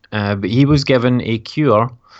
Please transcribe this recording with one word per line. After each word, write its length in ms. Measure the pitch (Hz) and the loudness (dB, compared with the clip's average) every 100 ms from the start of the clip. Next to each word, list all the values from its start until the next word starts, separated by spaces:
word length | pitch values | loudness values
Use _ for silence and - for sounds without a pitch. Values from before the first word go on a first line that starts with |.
| _ | _
uh, 240 | 107 101 101 | -4 -2 -2
but 120 | 98 | -2
he 160 | 117 139 | 2 2
was 200 | 147 143 | 2 2
given 360 | 131 120 123 | 0 2 -2
a 160 | - 113 | -2 -6
cure 520 | - - 147 107 117 - _ - | -6 -4 0 2 0 -6 _ -20